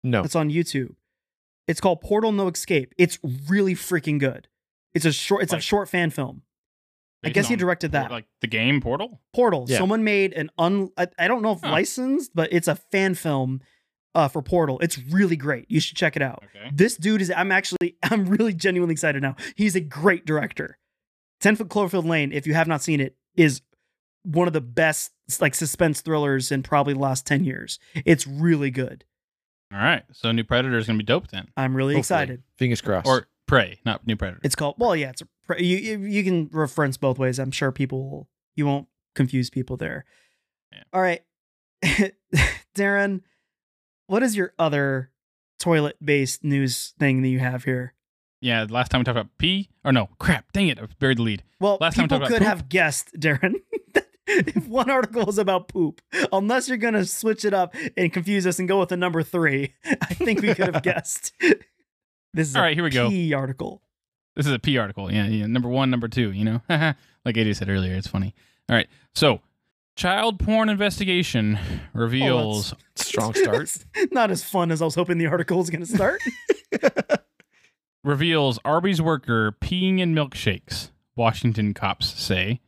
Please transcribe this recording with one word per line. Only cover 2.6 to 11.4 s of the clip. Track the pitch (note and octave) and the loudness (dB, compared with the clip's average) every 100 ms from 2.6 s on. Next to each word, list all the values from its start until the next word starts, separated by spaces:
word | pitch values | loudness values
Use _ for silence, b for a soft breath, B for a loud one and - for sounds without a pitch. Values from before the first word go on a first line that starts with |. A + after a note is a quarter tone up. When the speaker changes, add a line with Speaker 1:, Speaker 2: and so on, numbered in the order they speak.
| - E3 B2+ - | 0 0 0 2
Speaker 2:
It's | F3 - D3 B2+ C#3+ | 2 2 -8 -8 -2
really | G3 F#3+ F3 | 0 2 -2
freaking | - F3 D#3 D3 | -2 -2 0 0
good. | C3+ - _ _ _ _ _ | -2 -4 _ _ _ _ _
It's | E3 D#3+ | 0 0
a | |
short, | C#3+ - G3+ | 0 0 0
it's | F3+ | 0
Speaker 3:
Like, | E3 | -2
Speaker 2:
a | |
short | - G#3 F#3+ | 0 -2 0
fan | F3+ E3+ | -2 -2
film. | - B2+ - _ _ _ _ _ _ _ _ | -2 -8 -10 _ _ _ _ _ _ _ _
I | D3+ | -2
Speaker 3:
based | G3+ | 0
Speaker 2:
guess | G#3 | 2
he | |
Speaker 3:
on | A#3 | 0
Speaker 2:
directed | F3+ E3+ D#3 | 0 0 -2
Speaker 3:
Por-, | C#3+ | -2
Speaker 2:
that. | A#2 | -2
Speaker 3:
like, | A#2 - _ | -8 -12 _
the | A2+ | -4
game | A2 A#2+ C#3+ | 0 2 0
Portal? | A#2 C#3 A#3 G3 _ | 0 -4 -6 -10 _
Speaker 2:
Portal. | - A#3+ D#3+ B2 | 2 2 2 0
Speaker 1:
Yeah. | B2+ | 0
Speaker 2:
Someone | F#3 A3 | 2 2
made | G#3+ G3+ F#3+ | 2 2 0
an | E3 D#3 - | -2 -6 0
un-, | E3+ G3 F#3+ - | 2 2 -2 -2
I, | F3+ - | -4 0
I | F3 | 0
don't | B3 | 2